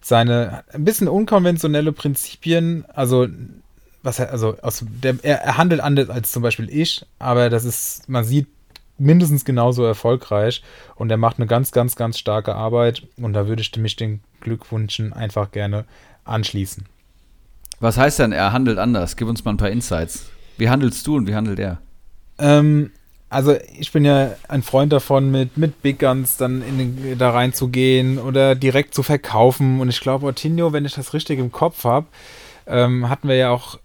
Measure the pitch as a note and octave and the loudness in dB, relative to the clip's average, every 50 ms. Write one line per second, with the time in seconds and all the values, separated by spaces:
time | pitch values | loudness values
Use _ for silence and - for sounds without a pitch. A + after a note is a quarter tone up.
0 | _ - B2 A#2 A#2 A#2+ A#2+ A#2+ A#2+ G2+ - - - _ - C#3+ D3+ F#3+ A3 - | _ 2 2 2 4 4 2 0 0 -2 -6 -12 -16 _ -8 -2 0 0 2 2
1 | G#3 D#3+ C#3+ G3 A3 G#3+ A3 G3+ F3+ F3+ F3 D#3+ E3+ D#3+ D3+ D3 D3+ D#3 D3 - | 0 0 0 0 0 2 2 4 4 4 2 2 0 0 0 2 0 0 -2 -2
2 | - D3 C#3 - - - - _ - E3 E3 E3+ E3 E3 E3+ D#3+ C#3+ - - - | -4 -4 -2 -2 -6 -10 -14 _ -2 0 0 2 2 0 -2 -4 -8 -12 -4 -4
3 | C3+ B2 C3 B2+ B2 A#2 - - - - - - _ _ _ _ _ _ _ _ | 0 2 4 2 2 0 -2 -12 -16 -18 -18 -20 _ _ _ _ _ _ _ _
4 | - C3+ A#2+ - B2+ - C3+ A#2+ A2 A2 G#2+ - - C3 - - A#2+ A2 G#2+ A#2+ | -8 -8 -4 -4 -4 -4 -2 -2 -2 -2 -2 -4 -6 -6 -6 -6 -10 -12 -12 -4
5 | B2+ C3 C3 B2+ - D3+ C#3+ - - - A#2+ C3+ E3+ F3+ E3+ D3 - C#3+ C#3+ C#3 | -2 -2 -2 -2 0 -2 -2 0 0 -2 0 2 2 2 2 2 2 2 2 2
6 | C3 - A2+ B2 A2 - - A#2+ A#2+ A#2 A2+ - A#2 G#2 - D3 E3 E3 - - | 2 0 -2 -6 -6 -4 -4 -2 -2 -2 -2 -2 -6 -6 -2 -2 -2 -2 -4 -8
7 | - _ _ _ B2 B2+ B2 B2 B2 A#2+ A#2 A2+ A#2 B2 A2+ - - - - - | -10 _ _ _ -4 0 2 2 2 2 2 0 -2 -2 -6 -6 -8 -8 -10 -12
8 | - - C3 B2 A2+ A2 C3 D3 C#3 _ _ _ _ _ _ - _ _ _ - | -10 -4 -2 -2 0 2 0 0 0 _ _ _ _ _ _ -20 _ _ _ 2
9 | C#3 C#3+ D#3+ F3 F3+ D3+ D3 C#3 - - C3 A#2+ A#2 B2 B2+ A#2+ A#2+ A2+ A2 - | 4 6 6 6 6 4 2 2 0 0 0 2 2 2 2 2 2 0 0 0
10 | - A#2 B2 B2+ - - G#2+ G#2 G#2 A2+ A2+ - - - - - - - - _ | 0 0 0 0 -2 -2 -2 0 0 0 -2 -4 -10 -18 -20 -20 -20 -20 -10 _
11 | A#2 A2 A2+ A2 A2+ A2+ A2+ - A#2 G2+ A#2 A#2+ C3 - - B2 A#2+ B2 - - | -2 -2 0 2 2 0 2 0 -2 0 2 0 0 0 0 0 0 0 -2 -4
12 | A#2+ A2+ A2 - - - G#2 A2 G#2 - G2+ G#2 A2 A2+ A#2 A#2+ A#2+ A#2 A#2 - | -4 -4 -4 -4 -4 -2 -2 -2 -2 -4 -4 -2 -2 0 2 2 2 2 0 -2
13 | - - _ - A#2+ A2 G2+ G#2 G2+ G#2 A2+ A2+ G#2+ - - A2+ A2 G#2+ - - | -12 -20 _ -8 -6 -4 -2 -2 -2 -2 -2 -4 -4 -6 -4 -4 -4 -4 -4 -4
14 | A#2 A2 G#2+ G#2 _ _ _ _ - A2+ A2+ A2 - - A#2 A2 A2 G2+ - - | -6 -6 -6 -8 _ _ _ _ -6 -6 -6 -6 -6 -8 -4 -4 -4 -4 -4 -6
15 | A2 G#2+ - - A2 G#2+ - A2 G2+ G2+ - G#2 G#2 G2+ G#2 G#2 G#2+ _ - - | -6 -6 -6 -6 -8 -4 -4 -4 -4 -4 -4 -6 -4 -2 -4 -4 -6 _ -18 -20
16 | - _ - _ _ - A2+ A2 G#2+ - - G#2 F#2+ F#2+ - - G2 - _ _ | -20 _ -20 _ _ -6 -4 -4 -4 -4 -4 -4 -6 -6 -8 -14 -16 -18 _ _
17 | _ _ _ _ _ _ _ _ _ _ - - - - - - A#2 A2+ A2 B2 | _ _ _ _ _ _ _ _ _ _ -20 -20 -20 -20 -12 -2 -2 0 2 4
18 | C3 D3 D3 - C#3 A2 F#2+ D2 F#2+ G2 G#2+ B2+ C3 B2 A2 F#2 G2+ A#2+ A#2+ G2+ | 2 2 4 2 0 2 2 0 0 2 2 2 2 2 0 2 0 0 0 0
19 | F2 - - - A#2 A2 A#2 A2 - A#2 G#2 G2 A2 G2 G2+ A#2+ A#2 - F#2 D#2+ | 0 -4 -4 -6 -4 -4 -4 -4 -4 -4 -2 0 0 0 -2 -2 -4 -2 -4 -4
20 | E2 - - - - - - - - - - - A2 A2+ B2 C#3 C#3 B2 - - | -4 -6 -8 -14 -14 -18 -20 -20 -20 -20 -6 -2 0 2 2 2 2 0 -2 -2
21 | - C#3+ D3+ C#3+ A2+ F#2+ G#2 G#2+ A2 G#2+ G2 F#2+ G2+ F#2+ F2 - - - - - | -4 -2 -2 0 0 -2 -2 -2 -2 -4 -4 -4 -4 -6 -6 -8 -12 -18 -20 -20
22 | - - - - - - - - D3 C#3+ D3 D3 D3 D3+ D3+ D3 D3+ - - - | -20 -20 -20 -20 -20 -20 -8 -2 4 4 6 6 6 6 4 2 0 -2 -8 -20
23 | _ _ - - - - - C3+ C3 C#3+ C#3+ - - - - - D3+ - - D#3+ | _ _ -20 -20 -16 -4 -2 0 4 4 2 2 0 -12 -14 -14 -14 -2 0 4
24 | C#3+ C#3+ C#3+ C#3 C3+ C3+ - - - - D3 C#3 A#2+ - - C3+ C#3+ D3 D3 C#3 | 4 6 4 4 2 0 -4 -12 -12 -4 -4 -4 -4 2 2 2 4 4 2 0
25 | - - C#3+ C3+ C#3 C3+ C3+ C3+ C3 B2+ - D3+ D#3+ D#3 - - - C#3 C#3 - | 2 2 0 2 2 2 0 0 0 -2 0 0 -2 -2 -2 -2 -2 -2 0 2
26 | D3+ C3+ B2+ C3+ C3 B2+ - - C3 B2+ B2+ C3 B2+ C3 C3+ C3 C3 B2 B2 C3 | 2 2 2 0 -2 -4 -4 -2 -2 -2 -2 -4 -6 -4 -4 -2 -2 -2 -4 -6
27 | C3+ C3+ C3 A#2+ B2+ B2 A#2 B2 B2 C3 B2+ - C3+ B2+ B2 B2+ B2+ C3 C3 C3 | -8 -8 -2 0 2 2 4 2 0 0 0 -2 -4 -2 0 2 4 4 4 4
28 | C3 C3 C3 C3+ A2+ C3 C3 C3+ C3+ C3+ C3+ B2+ C3+ C3 B2 C#3 D3 - - - | 4 2 0 -2 -4 -2 2 4 4 4 4 2 2 2 2 2 0 0 -2 -4
29 | C3 - D3 B2+ - - - A2 A#2 B2+ B2+ - C#3 C3 C3 C3 C3 B2+ A#2+ - | 0 0 0 -2 -2 -2 2 4 4 4 4 4 0 2 2 2 0 -2 -2 -2
30 | - C3+ C3 C3+ C#3+ C#3 B2+ - - D#3 E3 E3+ E3+ E3 D3+ D3 C#3+ C#3 - C#3+ | -2 -2 -2 -2 -2 -4 -6 -4 -4 -2 -2 0 0 0 0 -2 -4 -4 -6 -10
31 | C3 - - D3+ - - D3+ C3 B2+ B2 - - D#3+ E3+ - - - A#2+ A#2+ C#3 | -10 -6 -6 -6 -4 -4 -4 -4 -4 -6 -2 -2 -2 -2 -2 -2 0 2 2 2
32 | D3+ - _ - - - - - - - - - _ - - B2 B2 B2 B2 B2 | 0 -4 _ -20 -20 -20 -20 -20 -20 -20 -20 -20 _ -4 0 2 2 2 2 0
33 | B2 A#2+ C3+ - - C#3+ C3 C3 B2+ B2 B2 A#2+ - - - - - | 0 -2 -4 -2 0 0 2 2 4 2 0 -2 -4 -12 -18 -20 -20